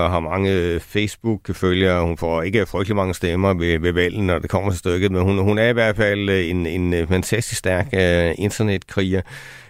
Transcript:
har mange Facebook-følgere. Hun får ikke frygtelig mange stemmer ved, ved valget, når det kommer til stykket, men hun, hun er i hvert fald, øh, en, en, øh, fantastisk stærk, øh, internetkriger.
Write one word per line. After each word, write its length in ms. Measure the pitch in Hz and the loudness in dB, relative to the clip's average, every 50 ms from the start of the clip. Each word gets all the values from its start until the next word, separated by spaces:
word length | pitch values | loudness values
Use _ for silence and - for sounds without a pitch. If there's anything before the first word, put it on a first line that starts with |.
| 85 85 | 2 2
har 100 | 90 85 | 0 -2
mange 600 | 80 78 87 95 98 98 95 90 85 87 85 82 | -2 -2 -2 0 0 2 2 2 0 0 -2 -2
Facebook-følgere. 1300 | - - - 104 107 107 - - - 113 110 95 - - 92 - 95 92 90 92 95 92 90 87 85 | -4 -4 -2 -2 -2 -2 -4 -4 -4 -2 -2 -4 -4 -8 -6 -2 0 0 2 4 4 2 2 2 0
Hun 120 | 85 82 | 0 -2
får 240 | - 87 82 82 82 | -2 -2 -2 -2 0
ikke 240 | 82 98 98 110 95 | -2 0 0 0 0
frygtelig 300 | - - 92 101 95 104 | 0 -2 -4 -2 -2 0
mange 180 | 101 92 92 87 | 0 0 -2 -2
stemmer 400 | - - 85 82 90 95 98 95 | -2 -2 -2 0 2 2 2 2
ved, 260 | 85 85 85 82 80 | 2 0 0 0 2
ved 120 | 82 87 | 0 0
valget, 320 | 87 87 90 87 90 107 101 | 2 2 0 0 0 0 0
når 160 | 92 87 78 | 0 0 0
det 100 | 82 - | -2 -2
kommer 220 | - 92 95 101 | -2 -2 -2 -2
til 80 | 92 85 | -4 -4
stykket, 320 | - 92 87 90 98 98 | -2 -2 0 0 0 0
men 100 | 92 90 | 2 2
hun, 160 | 90 98 101 95 | 2 2 2 2
hun 180 | 95 104 107 | 2 2 2
er 100 | 107 110 120 | 4 2 2
i 40 | 120 | 2
hvert 220 | 117 113 110 104 | 2 2 2 2
fald, 340 | 110 107 101 101 101 101 98 | 2 2 2 2 0 0 0
øh, 200 | 95 95 87 80 | 2 2 0 0
en, 160 | 90 90 85 | -2 -2 -2
en, 280 | 80 85 92 90 87 87 | -2 -2 -2 0 0 0
øh, 140 | 85 82 | 0 0
fantastisk 520 | 80 92 92 - - 110 107 - - - - | 0 0 0 0 0 -2 -2 -2 -4 -6 -4
stærk, 280 | - 92 92 90 92 - - | -2 0 0 0 -2 0 0
øh, 420 | 95 92 87 87 87 85 85 80 | 2 2 4 4 2 2 0 0
internetkriger. 840 | - 98 101 - - 110 104 98 95 - - - 101 95 92 92 92 90 - - - - - - - - | -2 -4 -4 -2 -2 -2 0 -2 -2 -4 -6 -4 -2 0 0 0 -2 -2 -4 -10 -20 -18 -20 -20 -20 -20